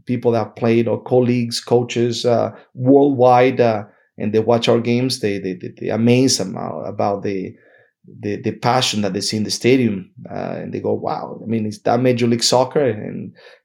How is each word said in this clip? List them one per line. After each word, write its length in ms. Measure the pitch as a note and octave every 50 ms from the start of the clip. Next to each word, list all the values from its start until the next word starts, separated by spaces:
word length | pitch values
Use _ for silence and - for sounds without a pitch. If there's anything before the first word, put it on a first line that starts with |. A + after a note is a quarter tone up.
| - -
people 240 | B2 A#2+ A2+ A#2+
that 80 | A#2 A2+
have 160 | G#2+ - -
played, 320 | - - A2+ A2+ A#2 A#2 A2+
or 160 | G#2+ G#2 -
colleagues, 560 | - B2+ B2+ B2+ A#2+ B2 B2 A#2+ A#2 A#2 -
coaches, 640 | - - A#2+ A#2+ B2 A#2+ - A#2+ A#2 A#2+ A#2 A#2 -
uh, 260 | B2 A#2 A2+ A2 G#2+ A2 - - _ -
worldwide, 880 | B2+ B2+ B2+ C#3 C#3 C#3 D3 C#3 A#2+ B2 B2 B2 B2 B2+ C3 B2+ A#2+
uh, 220 | A#2+ A#2 A2 G#2 G#2 - _ _ _ _ _ -
and 160 | G2 G#2+ G#2
they 60 | A2
watch 280 | A2 A#2+ A#2+ A#2 A#2 -
our 120 | A#2 A#2+
games, 400 | A2+ A#2+ A#2 A#2+ B2+ C3 B2+ -
they, 180 | - G#2 G2 G2+
they, 160 | F2+ F#2+ F#2
they, 180 | F2+ - - - -
they 100 | - F2+
amaze 500 | G2 G#2+ A2+ A#2 A#2+ B2+ C3 C3+ - -
them, 180 | F#2+ F#2 F2+ E2+
uh, 240 | F2+ F2+ E2+ D#2
about 400 | - - G2+ G#2+ G#2+ G#2 G2+ G2
the, 320 | - G#2+ G2+ F#2+ F#2 G#2 A#2 _ _ _ _ _ _ _ _ _ _ - - G#2+
the, 200 | A2 G#2 G#2 A2
the 100 | A#2 A2+
passion 500 | - - - A#2+ A#2+ B2+ B2+ - - G#2+
that 120 | G#2 G2 F2+
they 80 | G#2
see 160 | F#2+ - - G#2+
in 60 | G#2+
the 80 | G#2
stadium, 600 | F#2 - - A#2 B2+ C3+ B2+ A2+ G2+ F#2+ F#2 - _ - - -
uh, 260 | G2 G2 F#2+ F2+ F2+ E2+
and 160 | E2+ F#2 G2
they 60 | G#2
go, 140 | G2+ G#2 G#2+
"Wow, 460 | G#2 - - - - - - - - -
I 20 | -
mean, 180 | A2+ A2+ G#2+
is 160 | G#2+ G#2 - -
that 160 | - A2 A#2+
Major 280 | B2+ B2+ B2+ A#2 B2 A#2
League 160 | A#2+ A#2 -
Soccer? 400 | - - B2 B2+ B2+ - D#3+ D3
And 520 | B2+ G#2+ G#2 F#2 - - - - - - _ - - - _ _